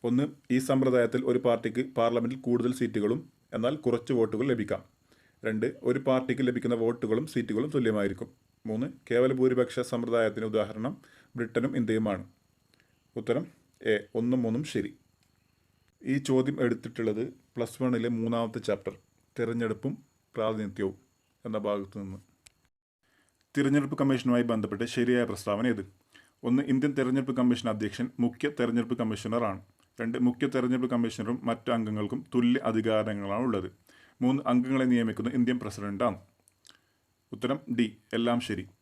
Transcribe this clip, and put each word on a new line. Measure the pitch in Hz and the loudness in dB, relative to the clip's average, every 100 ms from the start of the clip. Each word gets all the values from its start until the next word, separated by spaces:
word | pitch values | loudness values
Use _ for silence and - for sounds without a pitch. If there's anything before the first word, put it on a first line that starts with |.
ഒന്ന്, | 117 123 147 - _ | 2 2 0 -4 _
ഈ | 123 | 0
സമ്പ്രദായത്തിൽ | 131 135 131 123 117 123 | 2 2 4 4 4 2
ഒരു | 127 123 | 2 2
പാർട്ടിക്ക് | 127 117 113 113 131 | 2 2 0 -4 -4
പാർലമെന്റിൽ | - 117 117 117 131 | 0 2 2 0 -4
കൂടുതൽ | - 120 117 | 0 2 2
സീറ്റുകളും | 127 117 110 104 131 - _ _ | 0 -2 0 0 -2 -6 _ _
എന്നാൽ | 113 117 147 | -2 -2 0
കുറച്ച് | 123 117 117 | 0 0 0
വോട്ടുകൾ | 123 110 110 135 | 2 2 0 0
ലഭിക്കാം. | 117 104 101 - _ _ _ _ _ | 0 0 -4 -6 _ _ _ _ _
രണ്ട്, | 113 110 139 - | -4 -2 -2 -2
ഒരു | 120 127 | 0 0
പാർട്ടിക്ക് | 135 131 131 131 | 2 2 2 0
ലഭിക്കുന്ന | 127 123 117 117 | 0 0 0 0
വോട്ടുകളും | 113 117 110 113 151 | 0 0 0 0 0
സീറ്റുകളും | 127 110 110 147 | -4 -2 -2 0
തുല്യമായിരിക്കും. | 151 117 107 101 95 - _ _ _ 110 | 0 2 2 0 -2 -10 _ _ _ -6
മൂന്ന്, | 110 127 - - | -4 -4 -8 0
കേവല | 120 131 | 4 4
ഭൂരിപക്ഷ | 127 127 127 123 - | 4 4 4 0 0
സമ്പ്രദായത്തിന് | 120 120 117 117 110 104 | -4 -2 0 2 2 0
ഉദാഹരണം | 110 107 104 107 117 190 - - _ - | -2 0 0 -4 -6 -8 -18 -20 _ -6
ബ്രിട്ടനും | 117 117 123 - | -2 0 0 0
ഇന്ത്യയുമാണ്. | 113 110 110 95 98 _ _ _ _ _ _ _ _ - | 0 2 2 -2 -6 _ _ _ _ _ _ _ _ -10
ഉത്തരം | 110 120 - _ _ _ - | -2 -2 -2 _ _ _ 0
എ, | 104 - | 0 0
ഒന്നും | 113 117 127 | -2 0 0
മൂന്നും | 117 117 | 0 -2
ശരി. | 135 120 - - _ _ _ _ _ _ _ _ _ _ | -2 -4 -4 -8 _ _ _ _ _ _ _ _ _ _
ഈ | 123 139 | -4 -2
ചോദ്യം | 135 131 131 147 | 2 2 2 0
എടുത്തിട്ടുള്ളത് | 120 117 113 - 113 107 117 - _ - | 0 0 -6 -2 -2 0 -4 -8 _ -6
പ്ലസ് | 113 - | -6 -2
വണ്ണിലെ | 127 120 117 | 0 0 0
മൂന്നാമത്തെ | 113 113 117 113 117 | -2 -2 -2 -2 -4
ചാപ്റ്റർ, | 107 101 - 95 _ _ _ - | -4 -2 -4 -12 _ _ _ -6
തിരഞ്ഞെടുപ്പും | 117 117 113 107 139 - - _ _ | -4 -2 -2 -2 -4 -8 -14 _ _
പ്രാതിനിധ്യവും | - 110 110 104 98 98 95 _ _ _ _ | -4 -2 -2 -6 -4 -4 -4 _ _ _ _
എന്ന | 117 107 | -8 -4
ഭാഗത്തു | 104 104 98 104 | -2 -4 -6 -10
നിന്ന്. | 98 95 - _ - _ _ _ _ _ _ _ _ _ _ 139 | -12 -12 -16 _ -20 _ _ _ _ _ _ _ _ _ _ 0
തിരഞ്ഞെടുപ്പ് | 143 143 139 143 | 2 2 0 0
കമ്മീഷനുമായി | 139 131 127 123 | 2 2 4 2
ബന്ധപ്പെട്ട് | 120 113 101 101 | 2 0 -2 -4
ശരിയായ | 117 123 120 123 | -4 0 2 2
പ്രസ്താവന | 120 98 - 101 123 | 2 -2 -2 0 0
ഏത്? | 107 98 _ _ - _ _ | -2 -6 _ _ -20 _ _
ഒന്ന്, | 117 127 | 0 0
ഇന്ത്യൻ | 143 131 143 | 2 2 2
തിരഞ്ഞെടുപ്പ് | 131 127 135 131 127 | 2 2 0 0 2
കമ്മീഷൻ | 123 123 120 | 2 2 0
അധ്യക്ഷൻ | 107 107 - 123 - | -2 -4 -4 -8 -2
മുഖ്യ | 120 120 147 | -2 0 -4
തിരഞ്ഞെടുപ്പ് | 147 120 117 113 120 | 0 0 0 -2 -2
കമ്മീഷണറാണ്. | 113 107 113 117 113 98 98 _ _ - | -2 -4 -4 -2 -2 -4 -12 _ _ -8
രണ്ട്, | 117 127 | -6 2
മുഖ്യ | 123 120 139 | 2 2 -2
തിരഞ്ഞെടുപ്പ് | 135 123 127 127 | 0 0 0 0
കമ്മീഷണറും | 120 117 113 107 123 | 0 -2 -2 -4 -4
മറ്റു | 113 113 - | -2 -4 0
അംഗങ്ങൾക്കും | 120 107 107 104 120 - | 0 0 -2 -2 -4 -2
തുല്യ | 123 120 127 | 2 4 4
അധികാരങ്ങളാണ് | - 110 110 107 107 101 98 101 | 2 0 2 2 2 -2 -2 -2
ഉള്ളത്. | 127 104 92 - _ - - _ | 0 0 -4 -10 _ -20 -20 _
മൂന്ന്, | 123 135 - | 2 2 2
അംഗങ്ങളെ | 123 127 135 | 2 2 0
നിയമിക്കുന്ന | 127 123 113 104 110 | 4 2 2 -2 -2
ഇന്ത്യൻ | 127 120 127 | 0 2 0
പ്രസിഡന്റാണ്. | 110 98 101 98 120 95 - _ _ _ - _ _ _ _ _ _ | -4 -8 -8 -2 -2 -2 -12 _ _ _ -20 _ _ _ _ _ _
ഉത്തരം | 107 120 135 123 | -6 -4 -4 -4
ഡി, | 120 113 107 _ | 0 0 -2 _
എല്ലാം | 117 117 120 | -2 0 0
ശരി. | - 98 95 _ | -2 -6 -8 _